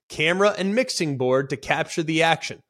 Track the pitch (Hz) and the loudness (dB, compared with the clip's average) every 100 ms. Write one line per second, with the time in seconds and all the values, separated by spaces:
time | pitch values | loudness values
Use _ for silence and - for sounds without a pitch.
0 | _ - 156 180 202 196 190 214 254 - | _ -2 0 4 2 2 0 0 0 -2
1 | 165 135 127 131 139 147 - 147 156 - | -4 0 2 2 0 -6 -2 -2 -2 -4
2 | 160 160 165 160 - - | -2 2 2 2 -2 -14